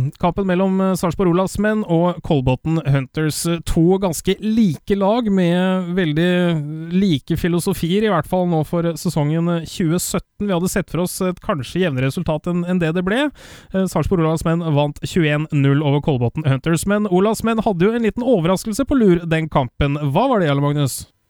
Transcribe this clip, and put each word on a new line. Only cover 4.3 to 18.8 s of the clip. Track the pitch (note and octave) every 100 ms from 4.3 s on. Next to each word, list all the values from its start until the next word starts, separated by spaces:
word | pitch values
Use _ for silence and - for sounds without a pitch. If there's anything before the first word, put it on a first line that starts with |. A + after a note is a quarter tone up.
| F#3+
like | G#3+ A3 G#3 C#3 - G3+
lag | G3 A#3 A3
med | F#3+ F3 F3+ F#3 F#3 F3 F3+
veldig | E3+ D3+ F3+ F3+ F3 D#3+ D3 D#3 E3
like | F3+ G3 C#3+ - E3
filosofier, | F3+ E3+ G3 F3 E3 G3 A3
i |
hvert | F3 -
fall | F#3 F3+
nå | D#3+ D3
for | F3 E3+
sesongen, | D#3 F#3 D#3+ D3 D#3+ E3+
eh, | E3+ D#3+
tjue | - E3 F3
sytten. | - G3 - - G#3
Vi |
hadde | F3 F3+
sett | G#3 -
for | D3+ F3+
oss | -
et | F#3 F3+
kanskje | - F3 A#2+ E3+
jevnere | F3+ C3 C3
resultat | F#3 E3 D#3 -
enn, | F3 F3
enn | F#3
det | D#3+
det | E3+
ble. | F#3 A3+ D4 - - - -
Eh, | F#3+ F#3+
Sarpsborg | F3 D3 F#3
Olavsmenn | D#3+ D#3+ E3 E3 E3 C#3+
vant | D3 -
tjueén | C#3 F3 D3+ D3 D3+
null | D3 C#3 C#3
over | D3 C#3+ D3+
Kolbotn | C3 A#2+ - D3+
Hunters, | C3+ E3 E3 G3
men | G#3 G#3
Olavsmenn | F3+ G#3 G#3+ A3+ A3+ A3+
hadde | F3
jo | G3 A#3
en | A3+
liten | -
overraskelse | B3+ A3 D#3+ F#3+ - G#3